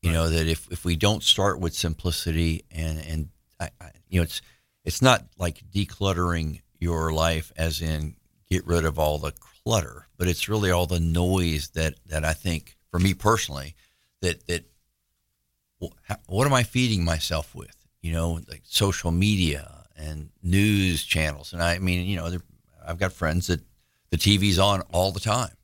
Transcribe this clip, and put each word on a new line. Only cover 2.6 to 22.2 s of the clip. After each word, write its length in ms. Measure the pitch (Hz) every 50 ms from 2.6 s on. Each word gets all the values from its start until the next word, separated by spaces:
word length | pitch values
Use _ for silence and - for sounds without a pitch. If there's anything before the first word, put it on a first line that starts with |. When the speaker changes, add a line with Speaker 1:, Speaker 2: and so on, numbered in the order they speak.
| - _
Speaker 1:
and, 300 | - 80 80 80 78 78
and 300 | 73 76 80 78 76 - _ _ _ _ _
I, 120 | _ - - _ _
I, 120 | - 76 - - _ _
you 100 | 90 90
know, 40 | 82
it's, 180 | 80 - - - - _ _ _ _ _ _ _
it's 180 | - - -
not 240 | 127 131 123 - - - _
like 260 | _ 92 87 80 - - - -
decluttering 880 | 101 101 - - - 101 98 92 85 90 87 85 85 80 76 73 - _ _ _
your 360 | _ 85 85 85 80 80 80 78
life 400 | 78 80 82 82 78 76 - -
as 260 | - 80 82 78 76
in 360 | 82 78 78 76 76 76 71 _ _ _ _ _ _ _
get 180 | 95 90 -
rid 160 | - 85 85 80
of 160 | 80 76 80
all 180 | 78 76 76
the 140 | 76 73 76 - - - - _ _ _
clutter, 420 | 113 113 104 78 62 - 64 - _ _
but 100 | _ 90
it's 220 | 90 85 - - -
really 220 | 107 107 104 92
all 160 | 90 87 87
the 120 | 82 90 85
noise 720 | 82 82 80 85 87 90 92 95 90 85 80 76 71 -
that, 260 | _ 80 80 78 69 _ _
that 180 | - 78 78 76
I 80 | 80 78
think, 420 | - - 92 85 78 - - - _ _ _
for 80 | - 87
me 140 | 92 98 95
personally, 600 | - - 107 113 - - - 71 69 69 73 82 _ _ _ _ _ _ _ _ _
that, 240 | - - - - -
that 180 | - 85 85 - _ _ _ _ _ _ _ _ _ _ _ _ _ _ _ _ _ _ _ _ _ _ _
wh-, 140 | 90 - - _
how, 160 | _ - 104 - -
what 200 | - 90 101 131
am 60 | 143 139
I 100 | 127 117
feeding 420 | - - 127 127 120 107 92 85
myself 500 | 82 82 80 - - 82 78 76 - -
with? 220 | - - - - _ _ _ _ _
You 100 | - 82
know, 300 | 82 82 82 82 85 82 - -
like 140 | - - _
social 460 | - - - 107 98 95 - - 87
media 720 | 82 87 95 107 107 95 90 80 71 71 71 - 69 - - - _
and 360 | 78 76 78 78 76 76 - _ _
news 640 | - 87 90 98 101 107 104 101 95 92 85 76 -
channels. 480 | - - 82 78 76 73 71 71 - -
And 100 | 85 85
I 160 | 85 85 90
mean, 260 | 95 92 90 90 90
you 120 | 95 101
know, 120 | 85